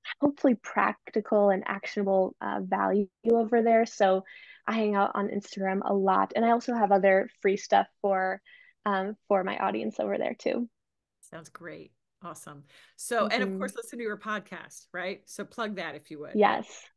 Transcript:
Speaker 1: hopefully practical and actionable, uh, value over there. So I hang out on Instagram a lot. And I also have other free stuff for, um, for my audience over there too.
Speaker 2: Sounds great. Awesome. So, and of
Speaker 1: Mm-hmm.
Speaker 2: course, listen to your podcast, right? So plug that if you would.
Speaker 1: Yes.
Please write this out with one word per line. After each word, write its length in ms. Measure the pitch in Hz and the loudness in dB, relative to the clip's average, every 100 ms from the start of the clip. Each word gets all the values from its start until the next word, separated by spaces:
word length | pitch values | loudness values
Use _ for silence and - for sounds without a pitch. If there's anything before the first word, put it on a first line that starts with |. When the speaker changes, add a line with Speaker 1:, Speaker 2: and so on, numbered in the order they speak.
| - - | -16 -2
Speaker 1:
hopefully 360 | 285 285 277 226 | -2 2 2 2
practical 880 | - - - - - 220 - 214 202 | -2 0 0 -2 -6 -6 0 4 4
and 140 | 190 - | 2 -2
actionable, 680 | 196 - 208 196 190 185 - | -6 -6 -4 2 2 2 -2
uh, 180 | 208 202 | -6 -4
value 460 | 185 190 196 196 196 _ 226 | -2 0 2 2 -2 _ 2
over 320 | 233 220 233 | 2 4 2
there. 240 | 226 226 226 | 4 4 2
So 380 | - 196 190 - - - - - | 2 4 4 0 -14 -20 -12 -6
I 80 | |
hang 200 | 226 214 | -2 0
out 180 | 202 202 | 2 0
on 140 | - 202 | 0 -4
Instagram 520 | 202 - 202 190 196 | -4 -8 -4 -2 -2
a 120 | - | 0
lot. 400 | 202 190 190 196 - | 2 2 2 2 2
And 80 | |
I 60 | 233 | 2
also 240 | 233 247 | 2 0
have 180 | 233 202 | 0 4
other 380 | 202 196 190 - _ | 4 6 4 2 _
free 160 | 202 196 | 0 0
stuff 300 | - 202 202 _ | 2 2 2 _
for, 400 | 202 190 190 190 _ - _ _ | -2 0 -2 -6 _ -20 _ _
um, 320 | 208 196 196 214 - | -4 -2 -4 -8 0
for 140 | 196 | 0
my 140 | 190 - | 0 -2
audience 420 | 196 214 214 - | -2 -2 -4 -4
over 200 | 202 202 | -4 -2
there 160 | - - | -4 -4
too. 300 | - - 240 _ _ _ _ _ - | -4 -2 -4 _ _ _ _ _ -20
Speaker 2:
Sounds 180 | 165 156 | -18 -18
great. 440 | - 165 156 160 _ _ _ | -18 -16 -16 -20 _ _ _
Awesome. 400 | 170 156 - 147 143 - _ - | -16 -16 -18 -20 -20 -20 _ -16
So, 300 | - 233 208 | -4 -2 0
and 160 | 226 | 0
of 60 | 196 | -2
Speaker 1:
Mm-hmm. 80 | 190 | -4
Speaker 2:
course, 160 | 190 - | -6 -8
listen 220 | - 240 | -12 -8
to 40 | |
your 120 | 220 208 | -8 -8
podcast, 720 | 214 214 208 170 - - - | -8 -8 -8 -16 -16 -20 -14
right? 280 | 175 185 196 - | -10 -8 -10 -14
So 180 | - | -14
plug 320 | 196 - 214 196 | -12 -8 -8 -8
that 180 | 165 | -10
if 160 | 143 - | -12 -16
you 80 | 151 | -16
would. 120 | 147 | -4
Speaker 1:
Yes. 320 | 214 202 - - - - | 2 2 2 -6 -16 -20